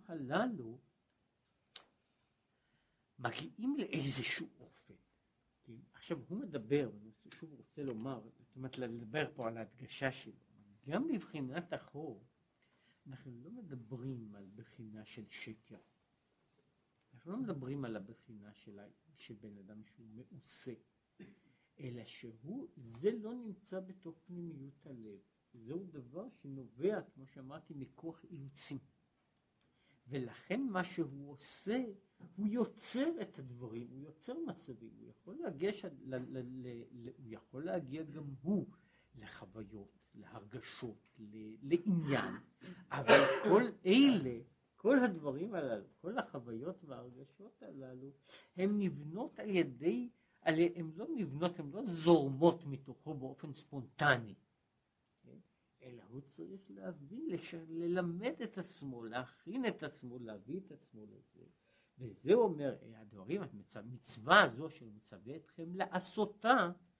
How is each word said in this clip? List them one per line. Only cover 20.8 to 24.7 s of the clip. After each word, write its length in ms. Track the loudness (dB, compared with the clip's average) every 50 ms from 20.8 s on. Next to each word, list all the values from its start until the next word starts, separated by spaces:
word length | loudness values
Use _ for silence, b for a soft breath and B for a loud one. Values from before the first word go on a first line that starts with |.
| _ _ _ _ _ _ _ -20 -20 -20 -20 b b b b b b b b -12
אלא 240 | -10 -8 -8 -10 -12
שהוא, 640 | -14 -16 -14 -14 -14 -14 -14 -12 -10 -8 -8 -8 -10 -14
זה 340 | -16 -16 -16 -6 2 2 2 2
לא 220 | 2 -2 -6 -8
נמצא 460 | -8 -8 -10 -12 -12 -12 -8 -8 -8
בתוך 380 | -8 -8 -12 -14 -14 -14 -14 _ _
פנימיות 600 | -12 -10 -8 -8 -8 -8 -10 -12 -14